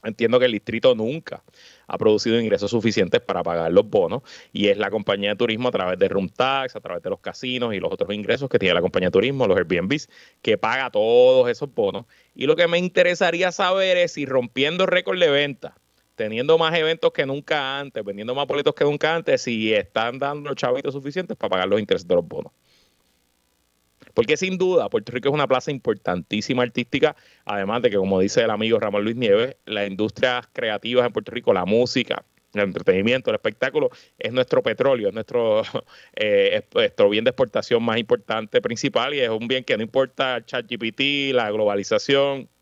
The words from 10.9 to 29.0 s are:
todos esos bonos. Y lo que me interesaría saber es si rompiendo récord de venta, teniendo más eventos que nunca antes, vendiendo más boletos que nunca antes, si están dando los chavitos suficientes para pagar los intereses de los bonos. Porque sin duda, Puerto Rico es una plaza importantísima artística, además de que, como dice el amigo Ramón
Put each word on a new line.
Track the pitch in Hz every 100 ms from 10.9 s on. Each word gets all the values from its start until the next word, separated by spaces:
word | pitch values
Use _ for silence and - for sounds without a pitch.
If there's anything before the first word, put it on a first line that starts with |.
todos | 107 107 120 127 131 123
esos | 117 147
bonos. | 123 101 95 - _ _
Y | - 131
lo | 160
que | 170
me | 170
interesaría | 180 180 180 175 180 170 185
saber | 175 185 190 190 180
es | 175
si | - 139
rompiendo | 131 123 - 139 180 185
récord | 180 180 185
de | 170
venta, | 143 143 131 - _ _ _ _
teniendo | _ 110 110 139 165
más | 160 165
eventos | 156 165 165
que | - 139
nunca | 139 - 156 135 139
antes, | 143 117
vendiendo | 101 101 110
más | 131 143
boletos | 143 143
que | 143
nunca | 143 147 156
antes, | 165 160 135
si | - 117 110
están | 107 92 - 117 131
dando | 139 147 147
los | 135
chavitos | 127 127 139
suficientes | 139 139 143 180 -
para | 107
pagar | 95 95
los | 101
intereses | 104 92 87
de |
los | 90 85
bonos. | - - _ _ _ _ _ _ _ _ _ _ _ _ _ _ _ -
Porque | - 117 151
sin | 185 185
duda, | 185 175 104
Puerto | 113 107
Rico | 123 135
es |
una | 147 135
plaza | 131 -
importantísima | 139 - 107 - 90 82 107 - 123
artística, | 123 120 120 143 151 151 _ _ -
además | 104 98 113
de | 120
que, | 101
como | 95 95
dice | 98 -
el | 113
amigo | 107 110 113
Ramón | 107 101